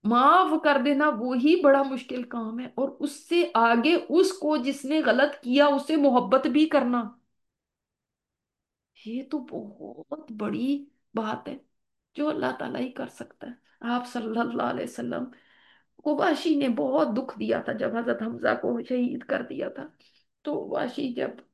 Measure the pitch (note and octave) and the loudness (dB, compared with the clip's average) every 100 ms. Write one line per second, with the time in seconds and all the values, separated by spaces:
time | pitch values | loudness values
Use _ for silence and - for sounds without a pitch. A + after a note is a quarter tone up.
0 | G#3 A#3+ C4+ F4 F4+ D#4 D4+ C#4 C4 C#4 | 2 4 6 6 4 2 4 4 2 2
1 | D4+ A3 B3 B3+ C#4 F4 C#4+ C#4 C4+ C4 | 2 0 -2 2 4 6 6 6 4 -4
2 | - B3+ A#3+ A#3+ A3 A#3 B3+ - C4+ - | -8 -10 -8 -8 -8 -8 -10 -4 -4 -4
3 | C#4+ - - F4 E4+ A3+ A#3 A#3 C#4 E4+ | -8 -8 -2 0 2 4 4 4 4 2
4 | - E4 F#4+ - D4 D4+ B3 - C4 D#4 | 2 4 4 2 0 0 -2 -6 -2 0
5 | B3 A#3 D4 - A#3+ C4 D4 C#4 C4+ D#4 | 2 2 2 -2 0 4 4 4 0 2
6 | C#4 B3 F#3+ C4 C4+ C4+ D#4 C#4+ B3 A#3+ | 4 4 4 2 4 2 4 4 2 -2
7 | G#3+ - _ _ _ _ _ _ _ _ | -4 -12 _ _ _ _ _ _ _ _
8 | _ _ _ _ _ _ _ _ _ _ | _ _ _ _ _ _ _ _ _ _
9 | G#3+ A#3+ C4+ D4+ B3 - G3+ G3+ - - | -10 -10 -6 -8 -8 -12 -12 -16 -16 -16
10 | - D#4 D4+ G#3+ G#3 G#3 B3+ C#4+ - _ | -14 -14 -12 -8 -6 -2 -2 -4 -6 _
11 | _ A3 G#3+ - - C4+ _ _ _ _ | _ -6 -6 -8 -10 -16 _ _ _ _
12 | _ - D4 - B2+ - - - B3+ - | _ -4 -4 -2 -4 -4 -8 -6 -6 -8
13 | - - - _ B3 B3 _ _ A#3 B3 | -12 -12 -18 _ -18 -18 _ _ -6 -6
14 | B3 B3 A3 A3 A#3 A#3+ A#3+ B3 - - | -4 -8 -4 -4 -4 -2 -4 -4 -8 -8
15 | A#3+ A#3+ B3+ - _ _ _ _ _ _ | -6 -6 -8 -12 _ _ _ _ _ _
16 | D4+ D4 F#4 D4 E4+ C#4+ C4+ A#3 C#4 C#4+ | -4 0 0 0 0 2 2 0 0 0
17 | C#4+ A3 - G#3 A3 A3 - G#3+ - A3+ | 0 -2 -6 -8 -2 -2 -2 -4 -2 -2
18 | A#3 A3 A3+ A#3 - A3 - A#3+ A#3+ B3+ | -2 -4 -4 -4 -2 0 -2 -4 -4 -2
19 | B3 B3 - - A#3+ C4+ - - D#4 _ | -2 -4 -6 -6 -6 -8 -8 -10 -16 _
20 | _ _ _ _ - D4 - - B3 - | _ _ _ _ -8 -8 -4 -4 -4 -4
21 | C4+ A#3+ - - _ | -6 -4 -6 -8 _